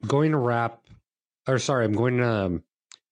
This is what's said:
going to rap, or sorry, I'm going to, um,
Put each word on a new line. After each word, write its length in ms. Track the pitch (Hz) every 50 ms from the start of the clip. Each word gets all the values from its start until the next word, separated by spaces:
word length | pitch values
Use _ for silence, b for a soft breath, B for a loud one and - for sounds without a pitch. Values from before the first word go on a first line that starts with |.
| - 107
going 240 | 139 139 156 156
to 60 | 156 147
rap, 440 | 123 120 120 117 117 113 113 - _ - - - _ _ _ _ _ _ _ _ _ -
or 120 | 135 123
sorry, 260 | - - 143 123 113
I'm 80 | 107 104
going 240 | 104 120 127 127 120
to, 100 | 123 120
um, 360 | 113 104 95 90 87 80 - _ _ _ _ _ - - _ _